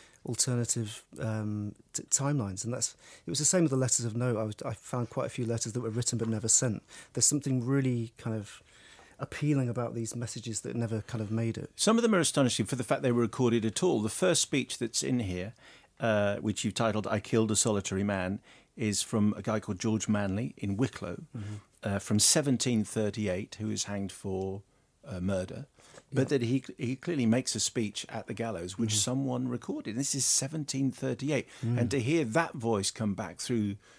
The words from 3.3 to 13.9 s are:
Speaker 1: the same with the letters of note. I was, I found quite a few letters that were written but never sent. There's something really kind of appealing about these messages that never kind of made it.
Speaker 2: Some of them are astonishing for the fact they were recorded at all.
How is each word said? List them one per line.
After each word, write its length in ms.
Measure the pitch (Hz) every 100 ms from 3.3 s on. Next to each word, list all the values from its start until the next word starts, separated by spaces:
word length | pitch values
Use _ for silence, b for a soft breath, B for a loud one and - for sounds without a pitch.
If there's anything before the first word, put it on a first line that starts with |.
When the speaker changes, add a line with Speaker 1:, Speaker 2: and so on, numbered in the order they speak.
| 151
Speaker 1:
the 60 | 151
same 180 | 185
with 80 | 160
the 60 | 131
letters 280 | 127 - 117
of 100 | 110
note. 220 | 127 110
I 60 |
was, 120 | 110 104 135
I 80 |
found 360 | 110 - 127 117
quite 160 | - 127
a 40 |
few 160 | - 113
letters 280 | 117 117
that 80 | 113
were 80 | 113
written 280 | 110 117 117
but 100 | 113
never 200 | 110 110
sent. 360 | - 127 104 - B B
There's 120 | - -
something 400 | 147 139 131 120
really 480 | 139 131 120 113 -
kind 180 | 120 110
of 260 | 104 - b b b b b b
appealing 500 | 135 - 147 139 123
about 260 | 120 117 117
these 200 | 113 120
messages 460 | 117 120 117 107
that 140 | 120 120
never 260 | 113 110
kind 200 | - 113
of 100 | 104
made 260 | 110 117 110
it. 140 | - -
Speaker 2:
Some 220 | - 226
of 60 |
them 120 | 233 196
are 40 |
astonishing 460 | 151 - 127 - 107
for 100 | 123
the 80 |
fact 180 | 117 139
they 100 | 135
were 100 | 120
recorded 440 | 113 - 123 117 110
at 180 | -
all. 180 | 185